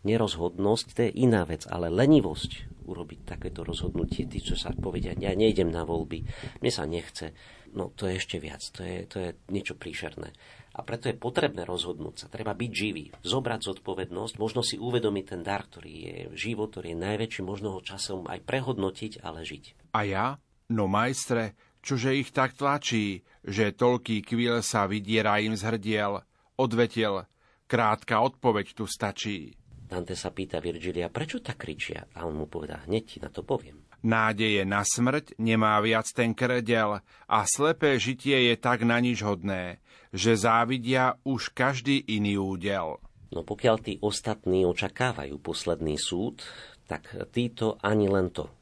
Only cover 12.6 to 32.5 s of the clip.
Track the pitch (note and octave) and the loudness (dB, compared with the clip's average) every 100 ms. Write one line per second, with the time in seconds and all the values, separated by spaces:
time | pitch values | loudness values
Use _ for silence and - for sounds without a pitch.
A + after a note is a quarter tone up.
12.6 | A#2+ - G#2 E2 D2 - F2 C3 A#2+ A2 | -4 -2 -2 -4 -10 -10 -2 0 0 -4
13.6 | G2 F#2+ - F#2 F#2 F2 A2+ G#2 A2 A#2+ | -4 -6 -6 -6 -6 -6 -8 -4 -2 0
14.6 | A#2 - A#2+ B2 A2 G2+ F#2+ F#2 E2+ G2+ | -2 -4 -2 0 2 -2 -4 -8 -4 -6
15.6 | - F2 D#2+ E2 E2 E2+ E2+ E2 A2 G#2+ | -6 -18 -16 -14 -12 -12 -12 -8 -6 -4
16.6 | G#2+ G2 E2+ E2 F#2+ G#2 A2 - F#2 G2+ | -6 -6 -8 -4 -2 -2 -4 -6 -8 -6
17.6 | G#2 F#2+ - G2 - F#2+ E2+ F2+ - C3+ | -6 -8 -12 -10 -8 -8 -8 -10 -4 -4
18.6 | C3+ A2+ F#2+ F#2+ A2 - F2 D#2+ D#2 C#2+ | -2 -2 -2 -2 -12 -10 -12 -10 -12 -14
19.6 | - _ _ A2+ G#2 G2 A#2+ C#3 _ _ | -18 _ _ -2 0 0 -2 -4 _ _
20.6 | _ A2+ F#2+ G2+ A#2+ C3+ - A#2 A2 - | _ 0 4 4 2 -2 0 0 0 -8
21.6 | _ _ - C3+ B2+ C3+ C3+ - C3 - | _ _ -4 0 2 0 0 0 0 2
22.6 | C#3 C#3+ - A2+ G#2 F#2 _ _ - G2 | 0 0 0 0 0 -4 _ _ -6 2
23.6 | G#2 G2 B2 B2 B2 A2 G2 A#2 A#2+ A#2 | 2 4 4 4 0 -2 0 0 2 0
24.6 | G#2+ A2 G2 G#2 G2+ A2 G#2+ G#2 G#2+ G#2+ | 2 2 2 0 2 2 4 4 2 0
25.6 | G#2+ A2+ G2+ G#2+ G2+ G2+ - _ _ - | -2 -2 0 0 0 -2 -8 _ _ -2
26.6 | C3 A2+ A#2 A2+ A2 F#2+ F2 _ _ _ | 0 4 2 2 0 0 -6 _ _ _
27.6 | _ A#2+ A2 A2 - A2 C3 - B2+ G#2 | _ 2 4 2 2 2 2 2 2 2
28.6 | G2 - G2+ - A#2+ - G#2+ G2 C2+ - | -2 -6 -8 -2 -4 -2 -4 -6 -8 -16
29.6 | - - - F2+ F2 F#2 F2+ - F#2 E2 | -20 -20 -8 -6 -6 -6 -6 -6 -4 -4
30.6 | E2+ E2 F2 E2+ E2+ - D#3+ B3 - - | -4 -4 -4 -4 -4 -4 -6 -6 -8 -8
31.6 | - D2+ - - - E2+ E2 D2+ D2+ | -8 -8 -8 -8 -12 -8 -6 -4 -6